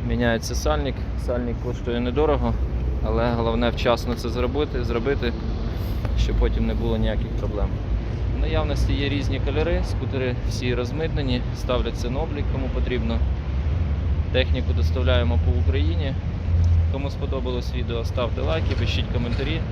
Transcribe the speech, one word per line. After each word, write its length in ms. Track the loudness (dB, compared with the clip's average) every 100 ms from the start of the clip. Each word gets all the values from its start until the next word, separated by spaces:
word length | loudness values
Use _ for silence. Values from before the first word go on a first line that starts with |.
| 0
Міняється 480 | 2 2 2 0 -2
сальник, 400 | 0 0 -2 -4 -4 -4 -2
сальник 300 | -2 -2 -4 -4
коштує 340 | -4 -2 -2
недорого, 540 | 0 2 2 2 2 0 0 0 -2 -2 0
але 260 | 2 2
головне 380 | 2 2 2 0
вчасно 460 | 2 2 2 0 -4
це 140 | -2
зробити, 540 | -2 0 0 -2 -2
зробити, 500 | -2 0 0 0 0 -2 -4 -2 -4 -4 -2 -2 0 2
щоб 160 | 2 4
потім 320 | 2 2 0
не 60 |
було 240 | 0 0 2
ніяких 300 | 2 0 -2
проблем. 400 | -2 -2 -2 -2 -2 -2 -2 -2 -2 -2 0
В 40 |
наявності 520 | 0 2 0 2 2
є 160 | 2 2
різні 320 | 0 0 0 0
кольори, 360 | 0 2 2 0
скутери 460 | -2 -2 0 -2 -2 -2
всі 260 | -2 0 0
розмитнені, 680 | 0 -2 -2 0 0 0 -2 -4
ставляться 520 | 0 0 0 -2 -2
на 100 | -2
облік, 260 | -2 -2 -2
кому 140 | -2 -2
потрібно. 460 | -2 0 0 0 0 0 0 -2 -2 0 0 0 0 0 0 0
Техніку 420 | 0 2 0 2
доставляємо 680 | 2 2 2 2 4 4 2 2
по 140 | 2
Україні. 520 | 2 2 2 0 -2 -2 -4 -4 0 2 4 4 4
Кому 180 | 0 -2
сподобалось 640 | -4 -2 -2 -2 -2 -2 -2
відео, 300 | -2 -2 -2
ставте 360 | 0 0 0
лайки, 340 | 0 0 0 0
пишіть 260 | 0 0 0
коментарі. 480 | 0 0 0 0 -2 -2